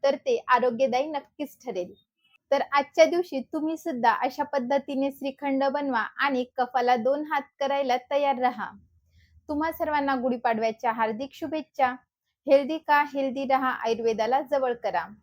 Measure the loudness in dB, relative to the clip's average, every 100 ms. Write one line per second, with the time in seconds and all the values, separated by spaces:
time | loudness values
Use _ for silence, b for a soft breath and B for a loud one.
0 | 0 0 -2 -2 2 2 2 2 0 0
1 | -2 -6 -10 _ -10 -10 -10 -8 -8 -12
2 | _ _ b b _ -2 2 0 0 4
3 | 6 4 -2 -6 -6 -4 -4 -4 -4 0
4 | 2 2 -2 -2 -4 -2 0 -2 -2 -2
5 | -2 -4 -8 -6 -4 0 0 0 -2 -2
6 | -4 -4 -4 -2 -4 -4 -2 0 2 2
7 | 2 -2 -2 -4 -4 _ -2 0 0 -2
8 | 0 0 2 2 0 -2 -10 -12 _ _
9 | _ _ _ -20 -6 -2 -2 -2 -2 0
10 | 0 0 0 0 0 2 0 0 -2 0
11 | -2 -2 -8 -8 -6 -6 -6 0 0 0
12 | _ _ _ _ 4 4 4 -4 2 2
13 | 2 -2 -2 -2 0 2 2 -2 -2 0
14 | 0 0 2 0 2 0 0 -2 -2 -2
15 | -4 -14